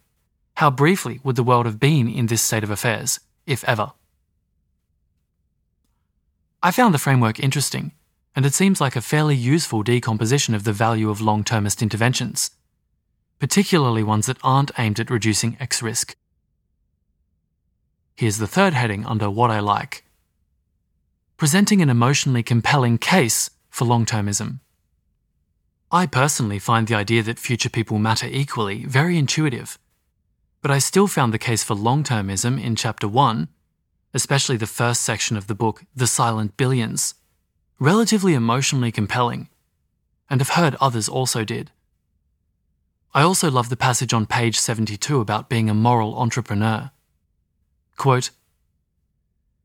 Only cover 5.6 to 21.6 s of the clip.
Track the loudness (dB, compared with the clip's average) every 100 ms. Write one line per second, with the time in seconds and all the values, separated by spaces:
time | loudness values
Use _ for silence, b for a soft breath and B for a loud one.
5.6 | _ _ _ _ _ _ _ _ _ _
6.6 | 0 4 4 4 2 4 2 0 -2 -2
7.6 | -4 -6 -10 -14 _ _ _ -2 -2 2
8.6 | 2 2 0 -2 -2 0 2 2 2 0
9.6 | 0 -2 0 0 0 -2 0 0 0 -2
10.6 | -2 0 0 0 -2 0 0 0 0 -2
11.6 | -2 -2 -2 2 2 0 -4 -6 -8 _
12.6 | _ _ _ _ _ _ _ -6 -2 0
13.6 | 2 2 2 2 2 0 0 -2 2 2
14.6 | 2 0 -2 0 -2 0 0 0 -2 -6
15.6 | -6 -6 -4 -6 -8 -12 _ _ _ _
16.6 | _ _ _ _ _ _ _ _ _ _
17.6 | _ _ _ _ _ -4 -2 0 -2 2
18.6 | 2 2 -2 -2 -4 -2 -2 2 2 2
19.6 | 0 -2 -4 -14 _ _ _ _ _ _
20.6 | _ _ _ _ _ _ _ -4 2 2